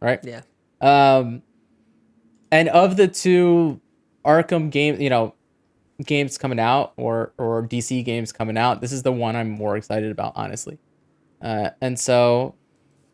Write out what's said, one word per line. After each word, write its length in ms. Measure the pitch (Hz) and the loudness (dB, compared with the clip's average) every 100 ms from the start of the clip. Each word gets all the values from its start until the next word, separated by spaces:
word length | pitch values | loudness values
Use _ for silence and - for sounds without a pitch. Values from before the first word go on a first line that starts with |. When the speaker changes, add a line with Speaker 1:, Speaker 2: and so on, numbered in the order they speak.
Speaker 1:
right? 180 | 117 127 | -4 -4
Speaker 2:
Yeah. 160 | 123 113 - _ _ - | -6 -18 -20 _ _ -2
Speaker 1:
Um, 600 | 135 143 139 135 120 120 _ _ _ _ _ _ _ _ _ _ - | 4 6 6 4 2 -6 _ _ _ _ _ _ _ _ _ _ 0
and 180 | 160 165 | 2 4
of 260 | 175 190 190 | 4 4 4
the 100 | 190 | 2
two 760 | - 185 180 175 170 160 131 _ _ _ _ | 0 2 4 4 4 2 -4 _ _ _ _
Arkham 480 | 147 160 165 170 156 | 2 2 2 -2 -2
game, 280 | 143 151 117 | 0 0 0
you 80 | 139 | 0
know, 280 | 123 113 - _ _ _ _ _ - | 0 0 -6 _ _ _ _ _ -12
games 320 | 139 147 135 - | -2 -2 -2 -4
coming 220 | 135 117 | -6 -2
out 360 | 113 135 - - | 0 0 -2 -6
or, 360 | 117 113 113 - | -4 -4 -6 -6
or 240 | 117 113 | -4 -4
D 180 | 113 120 | -4 -6
C 220 | 117 127 | -4 -6
games 300 | 120 117 113 | -4 -4 -6
coming 260 | - 110 110 | -8 -6 -2
out, 220 | 123 113 | 0 -2
this 100 | 120 | -6
is 140 | 135 | -6
the 80 | 131 | -4
one 240 | 123 113 117 | -2 -2 -4
I'm 140 | 110 | -6
more 260 | 107 107 104 | -6 -4 -4
excited 340 | - 107 107 | -4 -6 -4
about, 220 | 104 107 | -6 -8
honestly. 440 | - 101 113 - 151 _ _ _ _ _ _ | -8 -10 -10 -14 -16 _ _ _ _ _ _
Uh, 300 | 113 107 104 - | -8 -4 -6 -6
and 160 | 131 123 | -6 -4
so, 600 | - 123 120 120 131 - _ _ _ _ _ | 0 4 4 2 -2 -10 _ _ _ _ _